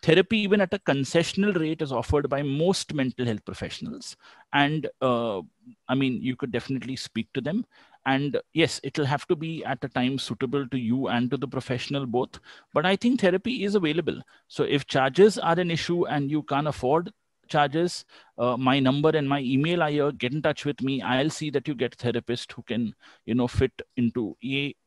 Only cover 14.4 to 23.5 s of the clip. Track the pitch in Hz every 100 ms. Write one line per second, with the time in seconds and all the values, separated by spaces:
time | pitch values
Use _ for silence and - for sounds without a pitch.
14.4 | _ - 139 139 - 143 131 135 208 -
15.4 | 165 165 175 165 - 175 165 151 139 151
16.4 | 147 139 151 139 127 151 175 _ _ _
17.4 | _ 156 147 151 175 - - - _ -
18.4 | 120 123 131 139 131 143 156 156 143 143
19.4 | 127 135 151 175 151 147 143 131 123 147
20.4 | 156 147 147 143 131 135 101 127 151 -
21.4 | 156 139 127 127 120 - 123 117 - 120
22.4 | - - - 110 113 - - - - 120
23.4 | 123